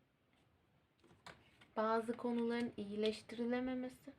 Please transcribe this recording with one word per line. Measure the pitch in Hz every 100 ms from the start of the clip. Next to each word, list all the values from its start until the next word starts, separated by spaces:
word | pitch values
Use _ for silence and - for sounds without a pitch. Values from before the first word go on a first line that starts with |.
| _ _ _ _ _ _ _ _ _ _ - - - - - - - 220
bazı | 220 226 226 233
konuların | 247 233 233 240 240 -
iyileştirilememesi | 202 208 214 220 - 226 240 247 254 254 254 - -